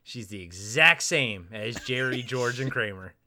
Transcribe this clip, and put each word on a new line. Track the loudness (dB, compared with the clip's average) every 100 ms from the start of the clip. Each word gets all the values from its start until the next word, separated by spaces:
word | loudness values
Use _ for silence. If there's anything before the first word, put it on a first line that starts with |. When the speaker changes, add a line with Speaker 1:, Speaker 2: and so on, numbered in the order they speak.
Speaker 1:
she's | -14 -12 -10
the | -10
exact | -10 -12 -2 6 8 8
same | 2 2 0 -2 -8
as | -6 -6 -4 -4
Jerry, | -2 0 -2
Speaker 2:
<laughs> | -4
Speaker 1:
George, | -2 0 -2
and | -2
Kramer. | -2 -2 -4 -12 -18